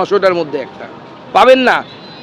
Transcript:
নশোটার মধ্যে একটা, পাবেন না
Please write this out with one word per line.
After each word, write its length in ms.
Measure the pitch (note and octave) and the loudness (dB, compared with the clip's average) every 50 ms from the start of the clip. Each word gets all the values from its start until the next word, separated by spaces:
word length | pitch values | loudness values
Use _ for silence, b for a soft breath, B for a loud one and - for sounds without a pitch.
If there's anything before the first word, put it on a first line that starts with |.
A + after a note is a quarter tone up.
নশোটার 340 | F#3+ E3 G3+ G3+ F#3 F#3+ F3+ | -2 -2 -2 0 0 0 0
মধ্যে 240 | F3 E3 D3+ C#3 D3 | -2 -4 -6 -8 -8
একটা, 280 | B2 G#2+ - - A#2+ - - - - - - - - - - | -10 -10 -14 -18 -20 -20 -20 -20 -20 -20 -20 -20 -14 -4 0
পাবেন 260 | F#3 G#3 B3 C4 C4 | 2 4 4 4 4
না 180 | B3+ A#3 F#3+ D3+ C3 - B B B B B B | 2 0 0 -2 -4 -8 B B B B B B